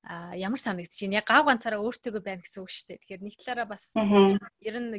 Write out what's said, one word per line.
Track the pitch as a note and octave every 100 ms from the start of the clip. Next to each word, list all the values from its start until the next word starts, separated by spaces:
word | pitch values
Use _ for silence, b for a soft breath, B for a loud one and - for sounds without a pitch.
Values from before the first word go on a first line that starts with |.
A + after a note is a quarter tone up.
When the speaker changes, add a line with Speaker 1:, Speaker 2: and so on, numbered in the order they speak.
| -
Speaker 1:
а, | E3+ F3 F3+
ямар | F#3+ C4
санагдаж | - F3+ F3 -
байна? | G3 G#3
Яг | G#3+
гав | A#3+ D4
ганцаараа | A#3+ A#3 G#3+
өөртөөгөө | G#3+ A#3+ A#3+ G#3+
байна | G3+ F#3+ -
гэсэн | -
үг | F#3
шүү | - -
дээ. | -
Тэгэхээр | _ F#3+ G3+
нэг | -
талаараа | - B3 A3
бас | G3+ - A3
Speaker 2:
Мгм. | G#3 G3+ G3 G3 - _ G#3+
Speaker 1:
ер | A3
нь | A#3+